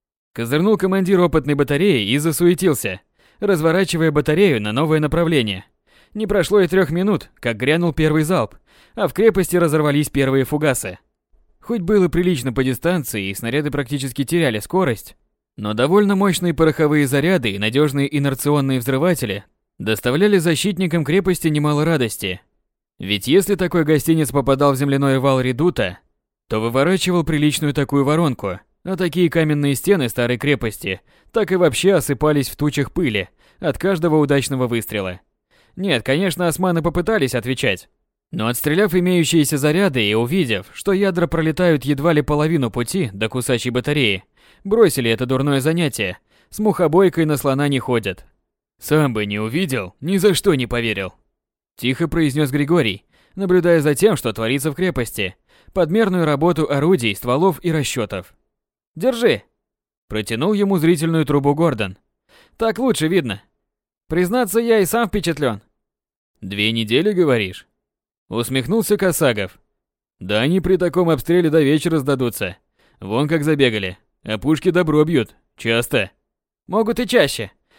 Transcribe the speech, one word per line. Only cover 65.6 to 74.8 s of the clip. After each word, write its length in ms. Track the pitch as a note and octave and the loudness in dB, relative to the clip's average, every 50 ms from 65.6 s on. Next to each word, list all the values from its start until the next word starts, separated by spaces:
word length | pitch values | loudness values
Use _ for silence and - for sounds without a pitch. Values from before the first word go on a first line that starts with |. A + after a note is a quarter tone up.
| - _ _ _ _ _ _ _ _ _ _ _ _ _ _ _ | -10 _ _ _ _ _ _ _ _ _ _ _ _ _ _ _
«Две 320 | - F#2 G2+ G2+ G#2+ A2+ A2+ | -12 -10 -4 -2 0 0 0
недели, 400 | A2+ A2+ G#2 A#2 C#3 F3+ G#3 G#3 | -2 -2 0 2 2 2 2 2
говоришь?» 540 | F3+ F3 D3 B2+ A#2 G2+ F#2 F2+ - - _ _ _ _ _ _ _ _ _ _ _ _ _ | 2 2 2 2 0 0 -4 -6 -12 -18 _ _ _ _ _ _ _ _ _ _ _ _ _
Усмехнулся 680 | - A2+ A#2 - C3 C3+ A#2+ B2+ G3 A3+ G3 - G#3 | -6 -6 -4 -2 -4 -4 -2 -2 -2 -2 0 0 0
Косагов. 640 | G3+ G3 F#3 E3 - D#3+ C3 A#2 G#2 G2 F#2 - _ _ _ _ _ _ _ _ _ _ _ _ _ | 0 0 0 0 2 0 0 0 0 -4 -8 -10 _ _ _ _ _ _ _ _ _ _ _ _ _
«Да 220 | F#2+ F#2 G#2 G#2+ | -6 -2 0 0
они 200 | B2 D3 F3 F#3+ | 2 2 0 0
при 160 | - - F#3+ | 2 2 0
таком 320 | E3 F3+ E3+ C3 F3+ F#3 E3 | 2 2 0 0 0 2 2
обстреле 400 | D#3+ C3 - - E3+ F3+ E3+ D#3+ | 2 0 0 0 2 2 2 4
до 140 | D3 D#3+ D3 | 4 4 4
вечера 360 | C3+ D3+ D3+ - F3 D#3+ D#3 | 4 2 2 0 0 -2 0
сдадутся. 580 | B2+ C#3+ C#3 C3 C3 A#2+ - - G#2 F2+ F2 - _ _ _ _ _ _ _ _ | 0 0 0 0 0 -2 -2 -4 -8 -8 -8 -12 _ _ _ _ _ _ _ _
Вон 280 | - F#2+ G#2+ B2 D3 C#3+ | -10 -4 -2 -2 0 0
как 160 | E3 D#3+ C#3+ | 0 0 0
забегали. 540 | D3+ D#3 C#3 C3+ B2 A2 G#2+ G2 F#2 F2 - _ _ _ _ _ | 0 2 2 2 2 2 0 -4 -6 -8 -12 _ _ _ _ _
А 140 | G#2+ A2 G#2+ | -8 -8 -4
пушки 320 | - C#3+ D#3+ - - F#3 | 0 0 0 2 0 0
добро 340 | D#3+ F3+ | 2 2